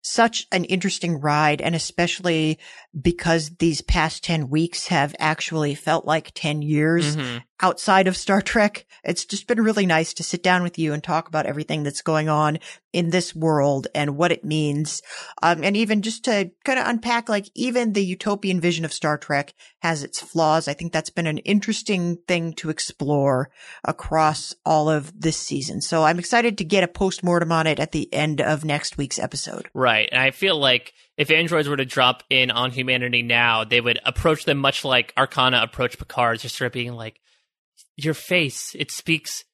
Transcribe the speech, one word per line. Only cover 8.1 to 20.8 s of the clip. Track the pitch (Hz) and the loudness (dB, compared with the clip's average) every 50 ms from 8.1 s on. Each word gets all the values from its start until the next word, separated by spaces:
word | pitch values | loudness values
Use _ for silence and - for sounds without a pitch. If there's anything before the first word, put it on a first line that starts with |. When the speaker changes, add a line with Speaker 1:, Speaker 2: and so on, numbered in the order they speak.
| 185 | 0
Speaker 1:
Star | - - - 196 202 | -2 0 2 2 2
Trek. | 190 - - 233 208 208 - - - _ - _ - | 2 2 2 2 2 2 0 -4 -20 _ -20 _ -6
It's | - 175 - - | -4 -4 -4 -4
just | - 196 202 - | -6 -8 -8 -2
been | - 240 220 | -2 0 2
really | 220 214 214 208 196 | 2 2 2 2 2
nice | 180 165 160 165 - - | 4 4 2 2 0 -6
to | - 170 | -10 -6
sit | - - 175 - | -6 -6 0 2
down | 185 180 180 175 | 4 4 4 2
with | 175 - - | -2 -4 -2
you | 160 151 147 | -2 -2 -2
and | 151 - | -4 -4
talk | - 151 160 160 | -2 -2 -2 -2
about | - 160 156 147 | -2 -4 -2 -2
everything | - 143 147 151 - 160 156 147 | -2 -4 -6 -4 -4 -4 -4 -2
that's | 143 139 - | -4 -6 -4
going | - - 160 156 151 | -2 0 0 0 2
on | 156 151 151 151 151 151 160 - - - - _ _ | 2 2 2 2 2 0 -2 -8 -14 -20 -20 _ _
in | - 180 175 170 | -2 0 0 2
this | 165 185 175 - - | 2 0 0 -2 -6
world | 160 156 160 151 147 139 143 143 135 - - _ | 0 2 2 4 4 4 4 2 0 -2 -4 _
and | 147 147 147 143 | -2 -2 -2 0
what | 143 170 180 | 0 0 0
it | 175 - - | 0 -2 -2
means. | 147 151 156 151 147 143 147 156 - - - _ - - - - - - - | -2 0 0 0 0 0 -2 -2 -4 -6 -10 _ -14 -16 -16 -16 -16 -8 0
Um, | - 170 170 160 151 | 2 2 2 2 0
and | 185 202 | 0 0
even | 208 226 202 220 208 | 0 2 2 0 0
just | 190 226 226 - - | 0 -2 -6 -4 -2
to | 240 220 202 190 180 _ _ _ | 0 0 0 0 -4 _ _ _
kinda | - 262 262 247 - | -2 -2 0 0 0
unpack, | 240 226 226 233 240 233 233 - | -2 -2 0 0 -2 -2 0 0
like, | 214 202 196 - _ | -2 -2 -2 -6 _
even | - 233 254 240 247 240 220 196 | -4 -4 0 0 0 0 2 2
the | 202 196 | 0 0
utopian | 180 185 185 - 214 202 202 - 190 185 175 | 0 -2 -4 -2 -2 -2 -2 0 -2 0 2
vision | 156 175 170 160 165 | 2 0 0 0 -4
of | 147 - | -6 -6
Star | - - 151 151 | -2 -2 -2 -2
Trek | 147 - - 147 143 143 - - _ - - _ _ | -2 -2 -2 -2 -2 -2 -4 -12 _ -20 -20 _ _
has | - 165 165 147 143 | -2 -2 -2 -2 -6
its | - - - | -8 -10 -12
flaws. | - - - 165 165 156 156 165 160 | -12 -4 0 2 4 4 4 2 0
I | 143 143 | -2 -8
think | - | -6